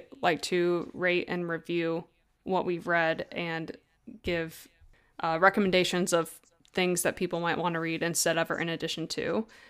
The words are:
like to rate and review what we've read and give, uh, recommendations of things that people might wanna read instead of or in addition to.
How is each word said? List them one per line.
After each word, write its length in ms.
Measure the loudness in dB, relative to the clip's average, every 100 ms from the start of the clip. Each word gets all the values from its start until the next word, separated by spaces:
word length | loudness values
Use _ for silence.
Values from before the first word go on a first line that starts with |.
| -2 -2
like 200 | 0 0
to 460 | 0 0 2 0 -4
rate 320 | -4 0 0 -2
and 220 | -4 -4
review 560 | -6 -4 -2 -2 -4 -8 _ _ _
what 220 | -2 -2 0
we've 220 | -4 0
read 380 | 2 2 0 -4
and 440 | -6 -4 -6 -8 -12 _ _ -20 -10
give, 460 | -4 -4 -4 -10 -20 _ -20 -20 _ -6
uh, 180 | -2 6
recommendations 720 | 6 6 4 4 4 2 4
of 260 | 2 2 -6 _ _ _
things 300 | 0 2 2
that 160 | 0 0
people 240 | -4 -2
might 160 | 0 0
wanna 220 | 0 -2
read 220 | -2 -2
instead 340 | -2 0 2 2
of 120 | 0
or 80 | -2
in 120 | -2
addition 380 | -4 -4 -6 -6
to. 380 | -4 -2 -2 -4 -12